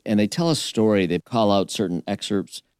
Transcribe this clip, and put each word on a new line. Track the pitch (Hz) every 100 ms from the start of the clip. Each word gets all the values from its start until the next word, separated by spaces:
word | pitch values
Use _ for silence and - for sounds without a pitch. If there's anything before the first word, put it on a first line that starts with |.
| -
and | 104
they | 104
tell | - 170
a | 147
story. | - 113 110 101 90
They | 87
call | - 117 104
out | 98 -
certain | - 92 87 -
excerpts | 101 - 101 90 - -